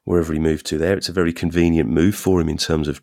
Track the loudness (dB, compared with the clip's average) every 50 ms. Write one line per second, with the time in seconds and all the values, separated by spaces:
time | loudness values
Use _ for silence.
0 | _ 0 0 0 0 0 -2 0 0 0 0 -2 -4 -6 -4 -2 0 0 0 -2
1 | -2 -4 -2 0 0 0 0 -2 -4 -2 0 2 2 4 4 2 2 2 2 2
2 | 2 2 2 0 0 0 2 2 0 0 -2 -4 -4 -2 -2 -2 -2 -4 -6 -8